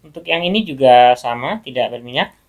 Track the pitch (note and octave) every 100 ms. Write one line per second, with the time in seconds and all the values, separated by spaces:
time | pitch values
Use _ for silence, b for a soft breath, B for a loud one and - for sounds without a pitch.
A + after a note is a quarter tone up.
0 | D#3 E3 E3+ E3 F3 G#3 F#3+ C3+ C3 B2
1 | B2 B2 B2 A#2 C3+ A3 D#3 B2 A2+ A#2+
2 | A#2+ C3+ G3 _